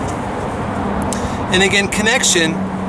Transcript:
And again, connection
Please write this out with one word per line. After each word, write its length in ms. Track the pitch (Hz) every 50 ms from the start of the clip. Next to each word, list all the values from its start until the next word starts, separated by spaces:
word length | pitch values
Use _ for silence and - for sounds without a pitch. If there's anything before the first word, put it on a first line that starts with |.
| - - - - - - - - - - - - - - - - - - - - - - - - - - - - - - 185
And 100 | 185 196
again, 260 | 190 190 202 202 -
connection 640 | - 202 208 220 240 269 - - - 175 165 156 - - - - - - -